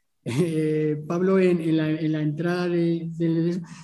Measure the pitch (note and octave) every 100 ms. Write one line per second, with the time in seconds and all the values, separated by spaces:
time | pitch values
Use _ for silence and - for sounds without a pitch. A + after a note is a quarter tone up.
0 | _ _ - B2+ E3+ D#3 D#3 D#3 D#3 D3+
1 | D3+ E3+ F#3 F#3+ F#3 F3 D#3+ D#3+ D#3 D#3
2 | D#3 D#3 D3+ D3+ E3+ F3+ F3+ F3 E3+ E3+
3 | E3 E3 E3 E3 E3+ F3 E3 -